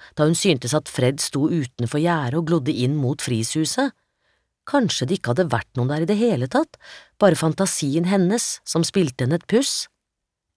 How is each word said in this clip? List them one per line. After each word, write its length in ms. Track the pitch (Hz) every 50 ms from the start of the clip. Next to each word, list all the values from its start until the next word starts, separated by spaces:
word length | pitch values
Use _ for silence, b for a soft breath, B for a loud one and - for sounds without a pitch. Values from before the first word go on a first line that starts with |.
| B B B -
da 80 | 151
hun 120 | 156 170 -
syntes 360 | - 196 151 127 - 117 151
at 160 | 151 - -
Fred 300 | - - 123 127 139 156 -
sto 240 | - - 139 143 160
utenfor 520 | 175 160 131 123 - - 120 113 - 147 160
gjerdet 380 | 175 170 156 139 120 139 170
og 80 | 165 151
glodde 260 | 170 160 123 147 -
inn 220 | 117 123 127 151 151
mot 240 | 131 123 147 - -
Frishuset? 720 | 127 120 110 113 - - 156 156 - - - 277 269 - _ _ _ _ _ _ _ _ _ _ _ _ _ _ -
Kanskje 380 | - 285 233 - - - 127
det 120 | 131 196 -
ikke 160 | - 117 123
hadde 160 | 170 185 139 113
vært 180 | 113 - - -
noen 140 | 127 123 131
der 140 | 147 156 165
i 40 | 160
det 80 | 214 202
hele 300 | 240 240 185 120 127 127
tatt, 280 | - 262 320 - - B B B B B B B B - 208
bare 160 | 190 160 -
fantasien 680 | 160 160 156 - 190 185 - - 156 139 139 165 175
hennes 540 | 180 202 196 180 180 220 240 - - - - _
som 200 | - - 165 170
spilte 400 | - - 196 175 135 - - 127
henne 120 | 127 165 170
et 80 | - -
puss? 360 | 196 240 277 - - - - - _ _ _ _ _ _ _ _ _ _ _ _ _